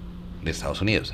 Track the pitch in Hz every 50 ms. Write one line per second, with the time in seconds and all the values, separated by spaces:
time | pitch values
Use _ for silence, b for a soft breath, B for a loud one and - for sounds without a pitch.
0 | - - - - - - - - - 80 - - - 71 73 - 95 107 107 80
1 | - -